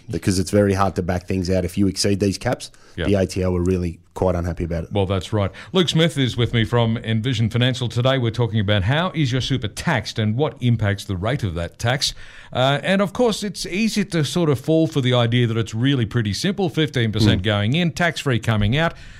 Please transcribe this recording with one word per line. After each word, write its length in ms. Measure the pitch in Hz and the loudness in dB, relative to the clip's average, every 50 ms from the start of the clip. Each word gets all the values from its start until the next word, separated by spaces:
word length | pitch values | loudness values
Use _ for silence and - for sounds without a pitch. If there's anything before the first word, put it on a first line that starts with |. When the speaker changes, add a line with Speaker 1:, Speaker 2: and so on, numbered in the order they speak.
| - | -12
Speaker 1:
<laughs> 60 | - | -8
Speaker 2:
because 300 | - 87 - 107 92 92 | -8 -4 0 0 0 0
it's 120 | 90 - | 0 2
very 220 | - 104 101 98 98 | 2 4 4 4 4
hard 220 | 95 98 95 - | 2 2 0 0
to 80 | 98 87 | -2 -2
back 240 | 90 90 90 - | -2 -2 -4 -2
things 220 | - 95 95 90 87 | -2 -2 -2 0 0
out 140 | 92 92 90 | 0 0 0
if 140 | 87 - | -2 0
you 100 | 98 101 | 0 0
exceed 320 | 95 73 - - 104 101 90 | 0 0 0 0 0 0 2
these 180 | 104 101 90 - | 2 0 0 0
caps. 320 | - 123 - - - - - - - - - | -2 -4 -4 -4 -6 -18 -18 -20 -20 -16 -8
Speaker 1:
Yeah. 100 | 87 80 | -4 -2
Speaker 2:
The 80 | 85 101 | 0 2
A 100 | 95 95 | 2 2
T 160 | 90 - 95 92 | 0 0 -2 -2
O 120 | 92 90 | 0 0
are 60 | 87 | 0
really 380 | 87 92 95 90 90 87 82 - _ _ - | 2 2 2 0 0 -4 -6 -8 _ _ -4
quite 220 | - 92 92 87 | 0 0 0 2
unhappy 300 | 85 85 90 82 - 90 | 0 -2 -4 -4 -4 -6
about 180 | 80 85 82 82 | -4 -4 -6 -6
it. 80 | - | -4
Speaker 1:
Well, 140 | 104 101 98 | -2 -2 0
that's 260 | 90 98 95 - - | 0 0 -4 -2 -2
right. 180 | - 104 98 90 - - - - | -2 -2 -2 -2 -4 -10 -14 -2
Luke 160 | - 190 175 | 0 0 0
Smith 300 | - - 160 165 160 - | 2 2 2 2 2 2
is 180 | 139 131 113 101 | 0 -2 0 0
with 180 | 120 120 - - | 0 -2 0 2
me 120 | 117 107 | 0 0
from 320 | - 120 120 117 113 113 | 2 2 2 2 2 0
Envision 520 | 113 - 107 113 110 107 131 127 101 120 104 | -2 -2 -2 -2 -2 0 -2 0 0 0 0
Financial 380 | - 117 123 131 123 - 123 | 2 2 0 0 0 -2 -4
today. 300 | 113 - 120 123 131 135 | -4 -2 0 2 2 2
We're 120 | 135 120 113 | 2 0 -2
talking 280 | 104 - 120 110 107 113 | 0 0 -2 0 0 0
about 240 | 101 101 104 101 87 | 2 2 2 2 2
how 280 | 107 139 160 180 185 - | 2 2 0 0 -2 -2
is 160 | 160 147 113 | -2 -2 0
your 80 | 123 127 | 0 -2
super 300 | 123 - 139 - 113 104 | -2 -2 -2 -2 -4 -6
taxed 500 | - - - 175 151 110 - - - 113 | -8 -4 -2 0 0 0 -2 -4 -4 -2
and 160 | 107 107 107 | 0 0 0
what 220 | 127 156 139 - - | 0 -2 -2 -2 -2
impacts 460 | 123 120 113 101 104 101 101 98 - | 0 0 2 2 2 0 0 -2 -4
the 100 | - 98 | -6 -6
rate 280 | 87 95 113 143 135 113 | -4 -2 -2 -2 -2 -4
of 120 | 92 80 | -4 -4
that 240 | 85 85 82 - - | -4 -6 -8 -8 -4
tax. 340 | - 117 131 147 - - - - - - - - - - | -2 0 0 0 -2 -4 -4 -8 -16 -18 -18 -20 -18 -6
Uh, 300 | - - 131 135 143 131 - | -2 0 2 2 2 0 0
and, 180 | 165 190 196 | 0 2 2
of 120 | 202 - - | 0 0 0
course, 280 | - 247 226 202 - | 0 2 2 2 -2
it's 240 | 202 208 - - - | -6 -8 -8 -8 -8
easy 380 | 170 170 196 226 214 - 214 190 | -6 -2 0 0 0 0 0 -2
to 220 | - - 165 147 | 0 0 0 0
sort 240 | - - 180 170 151 | 0 0 0 2 2
of 100 | 139 - | 2 0
fall 260 | - 156 160 160 160 | 2 2 2 4 2
for 120 | 156 - 147 | 2 0 0
the 140 | 123 127 123 | 0 2 2
idea 340 | 123 117 113 120 123 120 | 4 2 4 4 2 2
that 80 | 110 113 | 2 0
it's 180 | 117 110 - 110 | -2 -2 -2 -2
really 320 | 110 123 139 143 127 113 | 0 0 2 2 2 0
pretty 280 | - - 120 107 104 95 | 0 0 -2 0 0 -2
simple: 340 | - - 190 180 202 190 | -2 -2 -2 0 0 -2
fifteen 460 | 156 - 160 156 - - 127 113 110 101 | -2 2 0 0 0 2 0 0 0 2
percent 280 | 107 107 117 113 104 | 4 4 4 4 4
Speaker 2:
Mm. 40 | 92 | 2
Speaker 1:
going 280 | 110 104 101 101 107 139 | 0 2 2 2 2 2
in, 160 | 175 180 170 | 2 0 0
tax-free 480 | - - 175 170 156 - - 139 123 110 | 0 0 0 0 0 -2 -2 0 0 0
coming 360 | - 120 110 104 101 104 127 | 0 0 0 2 2 2 2
out. 180 | 151 165 170 - - - - - | 2 2 0 -2 -6 -18 -18 -18